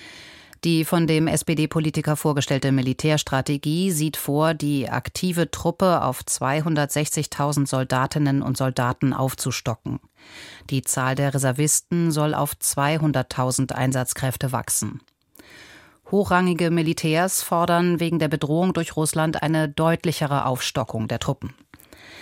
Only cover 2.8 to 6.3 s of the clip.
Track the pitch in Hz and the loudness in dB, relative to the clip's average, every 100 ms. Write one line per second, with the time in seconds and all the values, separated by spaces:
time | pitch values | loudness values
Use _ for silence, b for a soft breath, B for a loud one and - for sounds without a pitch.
2.8 | 127 127 156 151 - 135 131 143 151 165 | 2 0 2 2 0 -2 0 -2 -2 0
3.8 | 190 156 156 - - 143 160 151 147 139 | 0 0 -2 -2 -2 2 2 0 0 -2
4.8 | 120 120 - - 180 170 160 - 170 170 | -2 -4 -6 -4 -2 0 -2 -2 -4 2
5.8 | 190 160 131 123 - | 2 4 0 -4 -6